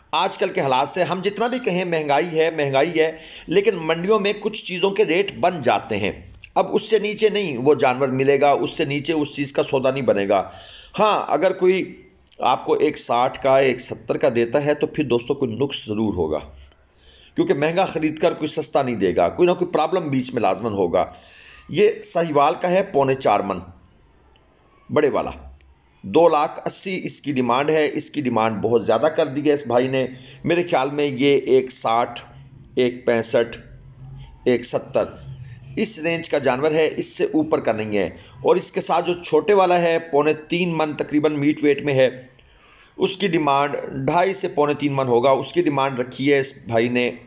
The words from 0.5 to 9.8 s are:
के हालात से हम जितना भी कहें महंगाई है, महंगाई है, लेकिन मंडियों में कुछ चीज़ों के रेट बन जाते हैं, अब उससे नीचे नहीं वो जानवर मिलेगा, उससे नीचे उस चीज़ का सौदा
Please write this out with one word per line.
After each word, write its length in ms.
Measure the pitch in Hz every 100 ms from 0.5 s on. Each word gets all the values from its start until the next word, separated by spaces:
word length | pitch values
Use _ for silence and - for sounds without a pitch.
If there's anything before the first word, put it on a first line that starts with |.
के 100 | 185
हालात 280 | 143 127 147
से 140 | -
हम 200 | 165 180
जितना 260 | 185 202 240
भी 100 | 254
कहें 260 | 247 180 180
महंगाई 380 | 165 151 139 175
है, 300 | 160 160 160
महंगाई 340 | 143 135 156
है, 280 | 165 160 - - - -
लेकिन 300 | 170 208 185
मंडियों 340 | 160 165 180 220
में 180 | 196 208
कुछ 220 | - -
चीज़ों 260 | - 180 190
के 120 | 196
रेट 340 | 190 165 196 120
बन 220 | 165 175
जाते 340 | 123 101 - 104
हैं, 160 | 98 - - - - -
अब 100 | 190
उससे 300 | - - 214
नीचे 300 | 208 208 214
नहीं 260 | 196 190 123
वो 160 | 131 139
जानवर 340 | 135 127 135
मिलेगा, 400 | 131 135 143 143 127
उससे 300 | 147 - 151
नीचे 260 | 143 139
उस 220 | 160 147 -
चीज़ 160 | 139
का 80 | -
सौदा 260 | 147 139